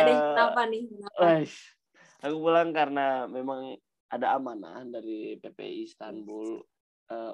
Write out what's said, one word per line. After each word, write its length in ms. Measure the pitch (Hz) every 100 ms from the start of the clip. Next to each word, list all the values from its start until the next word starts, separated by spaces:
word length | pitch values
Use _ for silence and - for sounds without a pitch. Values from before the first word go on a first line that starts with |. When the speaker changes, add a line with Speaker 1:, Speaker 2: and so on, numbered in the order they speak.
Speaker 1:
deh, 120 | 156 151
Speaker 2:
eh, 40 | 147
Speaker 1:
kenapa 260 | 147 226 247 226
nih? 160 | 226 233
Kenapa? 320 | 202 202 -
Speaker 2:
Wesh. 320 | 170 160 143 - - _ _ _ _ _
Aku 160 | 143 156
pulang 320 | 160 165 165 156
karena 480 | 143 139 135 131
memang 560 | 120 127 131 131 131 107 _ _ _
ada 240 | 120 123 131
amanah 480 | 131 110 85 95
dari 560 | 123 120 110 107 107 107
P 40 | - -
P 20 |
I 240 | 101 110 113
Istanbul, 720 | - 107 107 104 107 110 110 - _ _ _ _
eh, 240 | 113 113